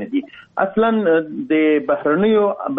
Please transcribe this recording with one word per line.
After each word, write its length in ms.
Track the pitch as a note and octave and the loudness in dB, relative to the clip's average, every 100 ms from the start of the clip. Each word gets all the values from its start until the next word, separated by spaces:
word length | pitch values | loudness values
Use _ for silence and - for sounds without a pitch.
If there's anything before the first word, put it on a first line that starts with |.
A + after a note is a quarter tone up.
نه 40 | |
دي. 160 | G2+ C#4 - - - - | -4 -4 -6 -20 -12 -4
اصلاً 280 | G3 G#3+ A3+ A3 F#3 D#3+ D#3 - C3 | -2 0 0 2 2 2 0 -10 -2
د 40 | D#3 D#3 D3+ C3 | 2 2 2 0
بهرنیو، 560 | C#3+ D3 E3 G#3+ G#3+ G3+ - F#3 | -2 0 0 2 2 0 -2 -4